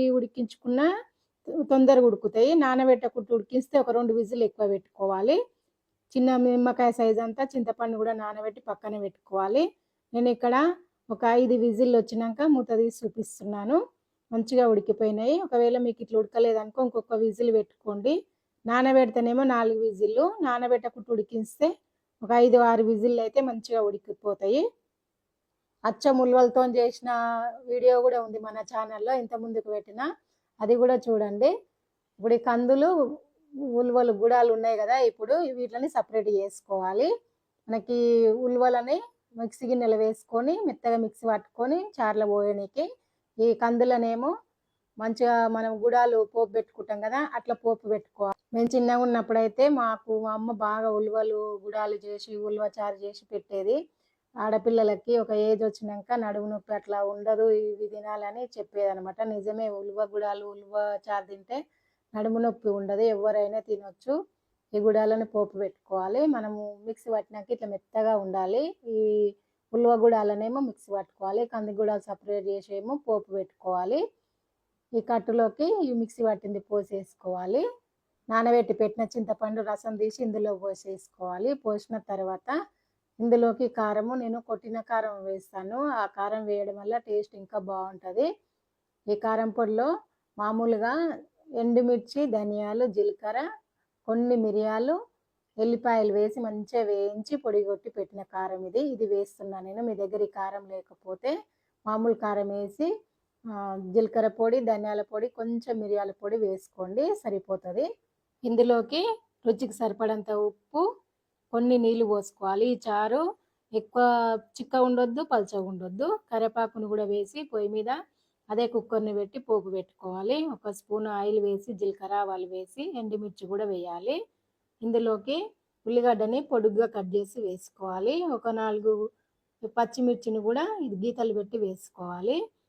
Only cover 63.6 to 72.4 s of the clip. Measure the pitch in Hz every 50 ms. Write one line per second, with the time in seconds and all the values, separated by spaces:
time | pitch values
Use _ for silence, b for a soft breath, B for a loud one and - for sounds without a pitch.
63.6 | - 220 214 196 202 196 180 _ _ 254 285 330 - - _ _ _ _ _ _
64.6 | _ _ 214 208 208 220 208 214 220 214 220 220 226 220 - 208 208 208 - 196
65.6 | 202 190 - _ _ _ 190 190 185 190 208 254 302 311 277 233 214 214 214 208
66.6 | 208 208 208 202 208 226 220 - - - 226 214 214 - 214 214 196 - 240 -
67.6 | 226 202 202 190 - _ - 220 220 226 220 202 196 190 185 190 185 185 208 247
68.6 | 302 349 - _ 262 233 220 214 214 214 214 214 208 202 202 _ _ _ _ _
69.6 | _ _ - 240 240 233 240 226 226 233 233 214 208 208 208 202 214 226 254 277
70.6 | 277 240 208 - - - 202 196 185 - _ _ 190 190 196 220 240 233 - 220
71.6 | 214 214 202 202 220 214 208 202 - 208 196 - _ 208 202 202